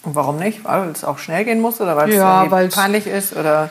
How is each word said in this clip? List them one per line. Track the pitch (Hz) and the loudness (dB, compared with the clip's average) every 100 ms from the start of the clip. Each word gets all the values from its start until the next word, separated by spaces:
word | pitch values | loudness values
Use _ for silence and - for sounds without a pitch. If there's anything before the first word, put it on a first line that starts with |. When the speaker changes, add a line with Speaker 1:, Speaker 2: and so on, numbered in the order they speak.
Speaker 1:
Und | - | -4
warum | 147 135 147 | -2 -2 -2
nicht? | 190 220 | -4 -4
Weil | - 175 185 | -2 -2 -2
es | 147 | -6
auch | - 143 | -8 -8
schnell | - 165 | -6 -4
gehen | 220 226 | 0 0
muss | 226 226 | 0 -2
oder | 190 | -2
weil | 151 151 | 0 2
es | 208 | 4
Speaker 2:
Ja, | 190 185 | 4 4
Speaker 1:
irgendwie | 185 | 4
Speaker 2:
weil's | 185 185 | 2 2
Speaker 1:
peinlich | 190 196 208 202 | 0 0 0 -2
ist | 196 196 156 | -6 -4 -4
oder | 156 151 156 | 0 2 0